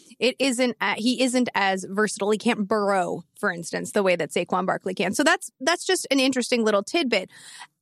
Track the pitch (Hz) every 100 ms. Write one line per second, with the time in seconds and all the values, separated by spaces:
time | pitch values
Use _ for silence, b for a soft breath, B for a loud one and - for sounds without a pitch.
0 | b b 233 - 269 240 254 220 196 185
1 | 226 226 254 254 240 196 196 190 180 196
2 | 214 - 196 214 233 240 190 220 202 196
3 | 170 180 - - 208 175 165 180 175 214
4 | 190 180 151 202 175 185 185 160 190 190
5 | 175 214 302 370 - - 269 339 - 370
6 | - 277 262 262 233 240 220 202 202 349
7 | 269 214 185 B B B B _